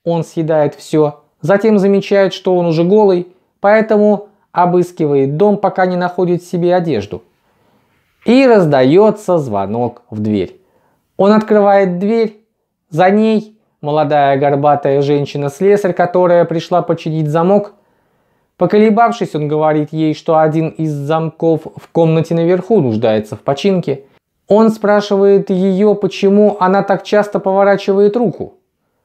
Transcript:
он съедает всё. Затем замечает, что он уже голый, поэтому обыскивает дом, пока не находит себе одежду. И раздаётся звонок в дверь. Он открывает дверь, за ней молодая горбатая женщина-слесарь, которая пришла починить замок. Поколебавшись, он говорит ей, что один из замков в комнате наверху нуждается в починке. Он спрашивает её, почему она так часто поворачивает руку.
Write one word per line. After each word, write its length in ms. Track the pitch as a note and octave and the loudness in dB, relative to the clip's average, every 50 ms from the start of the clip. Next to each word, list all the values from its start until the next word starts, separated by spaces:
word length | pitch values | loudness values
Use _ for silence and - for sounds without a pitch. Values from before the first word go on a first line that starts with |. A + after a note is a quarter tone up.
| - | -6
он 180 | E3+ E3+ E3 D#3+ | -4 -4 -4 -4
съедает 500 | - - E3+ D#3+ D3+ D#3+ D#3 D3 D3 - | -6 -6 -6 -4 -2 0 0 0 -2 -4
всё. 480 | - - - - D#3 D3+ D3 D3 - _ _ _ _ | -8 -10 -4 0 0 0 0 -2 -8 _ _ _ _
Затем 380 | - D3 G3 G3 G3+ A3 G#3+ G3+ | -2 0 0 2 2 2 2 2
замечает, 560 | F#3 G3 G3+ G3 G3 - G3+ G3 G3 F#3 - | 2 2 0 0 0 0 0 0 0 0 -2
что 200 | - - F#3+ F#3 | -4 -4 -2 -2
он 120 | F3+ F3 | 0 0
уже 180 | E3+ D#3+ D#3+ E3+ | 0 0 0 0
голый, 500 | F3 G3+ G#3+ G#3+ G3 F#3 F3+ F3 - _ _ _ _ _ _ | 2 2 2 4 2 2 0 -4 -8 _ _ _ _ _ _
поэтому 680 | - G3+ G#3+ A3 G#3+ A3 A3 G#3 G#3 G#3 G#3 G3 G#3 - _ _ _ _ | 0 2 2 2 2 0 0 2 2 2 0 0 -4 -12 _ _ _ _
обыскивает 880 | - F3 F3 F3 F3 F3+ F3 F3 - - E3 C#3+ C#3+ C#3 C3+ C3+ D3 D#3 | -2 -2 0 2 2 0 0 -2 -4 -4 -2 0 0 0 0 0 0 0
дом, 180 | G3+ G#3 G3+ | 0 0 0
пока 300 | G3 - F#3+ F#3 G3 F#3 | 0 -2 -4 -2 -2 -2
не 100 | F#3 F3+ | -2 -2
находит 480 | F3+ F3+ F3 F3+ - F#3 F3 F3 E3+ F3 | -4 -4 -4 -4 -2 -2 -2 -2 -4 -6
себе 300 | - - F3 E3+ F3 F3 | -6 -6 -2 0 0 0
одежду. 480 | F#3 E3+ E3+ C#3 G#2 G2+ G2+ - - _ _ _ _ _ _ _ _ _ _ _ _ _ _ _ _ _ _ _ _ - | 0 -2 -2 -4 -4 -6 -8 -12 -14 _ _ _ _ _ _ _ _ _ _ _ _ _ _ _ _ _ _ _ _ -2
И 200 | - A#3+ C4 C#4 | 2 2 4 4
раздаётся 920 | B3+ A3+ G3+ F3 D3+ C#3+ C3 C3 C3 D#3 F#3+ G#3+ G#3+ G#3 G#3+ - - F3+ E3+ | 4 4 4 4 2 2 2 4 4 4 4 4 4 2 -2 -2 -2 -2 -2
звонок 640 | C#3+ B2+ G#2 G2 G2 F#2+ G#2+ A#2+ B2 A#2 - - _ - | -2 -4 -4 -4 -4 -4 -4 -4 -4 -6 -6 -10 _ -12
в 100 | A2 G#2+ | -8 -6
дверь. 400 | G#2+ G#2+ G#2+ G2+ F2 - - _ _ _ _ _ _ _ _ _ _ _ _ | -4 -2 -2 -2 -2 -4 -8 _ _ _ _ _ _ _ _ _ _ _ _
Он 160 | - F#3+ G3+ | 0 2 2
открывает 640 | G#3+ G#3+ A3 A3 G#3+ G#3+ G3+ G3+ G3 G3+ G3 F#3 F3 F3 | 2 2 2 0 0 2 2 4 2 2 2 0 -2 -4
дверь, 440 | G3 G3+ A3+ A#3 A3+ G#3+ A3 _ _ _ _ _ _ _ _ _ _ _ | -2 -2 0 -2 -2 -4 -6 _ _ _ _ _ _ _ _ _ _ _
за 180 | E3 D3+ F3+ F#3+ | -2 0 2 2
ней 480 | G3+ G#3+ A3 A3 A3 G#3 G#3+ - _ _ _ _ _ _ | 2 2 2 2 0 -2 -4 -6 _ _ _ _ _ _
молодая 580 | - D3 D3 D#3 D3+ C#3+ D3+ D3 C#3+ C#3 C#3 C3+ | -6 -4 -2 -2 0 0 0 2 2 2 2 2
горбатая 640 | D3 C#3+ C#3+ C#3 C#3+ D3 C#3+ C#3 - C#3+ C#3 C#3+ | 0 0 0 0 2 2 0 0 0 0 0 0
женщина-слесарь, 920 | C#3+ C#3 D3 C#3+ C#3+ - - C#3+ C#3+ C#3+ - - F#3+ G3 G3+ G3+ G3+ F#3 F3 | 0 0 0 -2 -2 -4 -6 -8 -8 -8 -6 -2 0 2 2 2 0 -2 -2
которая 500 | - F3+ F3+ - F3+ F3+ F3 F3 F3 E3+ | -2 -2 0 0 0 2 2 2 2 0
пришла 380 | E3 D#3+ E3 D#3+ - F3+ F3 | 0 -2 -6 -4 -2 -2 -2
починить 460 | E3 - E3 D#3 - E3 D#3 D#3+ D#3 D3+ | -2 -2 -4 -6 -6 -6 -4 -4 -4 -2
замок. 460 | D3 E3 E3 F#3 G3+ G#3 G3+ - - _ _ _ _ _ _ _ _ _ _ _ _ _ _ _ _ - | -2 0 2 2 2 0 0 -4 -12 _ _ _ _ _ _ _ _ _ _ _ _ _ _ _ _ -4
Поколебавшись, 760 | F3+ F3 - G#3+ G#3+ A3+ G#3+ A3+ A#3 A3+ G#3+ - F#3 - - | -2 0 2 2 2 2 2 2 0 0 0 -4 -8 -8 -6
он 140 | D3+ D3+ D3 | -6 -6 -4
говорит 440 | D3+ D3+ D#3 D#3 D3+ D#3 D3+ D3 | -2 -2 0 0 0 -2 -4 -4
ей, 220 | D#3 D#3 D#3+ D#3 D3+ | -4 -4 -4 -4 -4
что 240 | - - - E3 D#3 | -4 -4 0 0 2
один 300 | D#3 D#3 D3+ D#3+ D#3+ D#3 | 2 0 0 -2 -4 -4
из 240 | - - D#3+ D#3 | -4 -6 -6 -4
замков 720 | D3 C#3+ C#3 C#3+ D#3+ D#3+ D#3+ D#3+ - - E3 E3 D#3+ D3+ - - - | -4 -6 -4 -4 -4 -4 -4 -6 -6 -4 -2 -2 -2 -2 -4 -10 -20
в 120 | - - - | -20 -14 -6
комнате 460 | - E3 E3 E3 D#3+ D#3+ D3+ - E3+ | -2 0 0 2 2 0 0 -2 -2
наверху 460 | E3 E3 E3+ F#3 F3+ F3+ - A#3 G3+ | -2 0 0 0 -2 0 0 0 0
нуждается 560 | C#3+ B2 A2 G#2+ B2 A2+ A2 A2 G#2+ - A#2+ | 2 0 0 0 0 0 0 0 -4 -6 -12
в 40 | - | -10
починке. 640 | - - C#3+ - - G3 F#3+ F3+ D#3+ - C3 C3 - _ _ _ _ _ _ _ _ - | -6 -6 -4 -2 -2 -2 -2 -2 -2 -4 -6 -8 -10 _ _ _ _ _ _ _ _ 0
Он 220 | G3 G#3+ A3+ A3+ | 2 4 4 2
спрашивает 800 | A3 - - G3+ G#3 G#3 G3+ - G3+ G3 G3 G3+ G3+ G3 F3+ - | 0 0 0 0 0 0 0 0 0 2 2 4 2 2 0 -2
её, 440 | G3 F3+ F#3+ G3 F#3 F3+ G#3 G#3+ G3+ | -2 -2 0 0 0 2 2 0 0
почему 640 | G3+ G3+ F#3 - - G3+ G3 G3 G#3 G#3+ G#3 - - | 0 -2 -6 -4 -2 0 2 2 4 2 2 2 0
она 220 | F#3 F#3 G3 G3 | 0 0 0 0
так 200 | G3 G3 G3 F3+ | 0 0 -2 -4
часто 380 | - - G#3+ G#3 G3+ G#3 - F#3+ | -2 -2 0 0 0 0 -4 -4
поворачивает 760 | - F#3+ F#3+ G3 G3 G3+ G3 G3 G3 G#3 G3 G3 G3+ G#3 G#3 | -4 -2 0 2 2 2 2 0 0 -2 0 2 2 2 0
руку. 380 | A#3+ A#3+ F#3+ - - - - - _ _ _ _ _ _ _ _ _ | 0 -2 -4 -4 -6 -12 -14 -16 _ _ _ _ _ _ _ _ _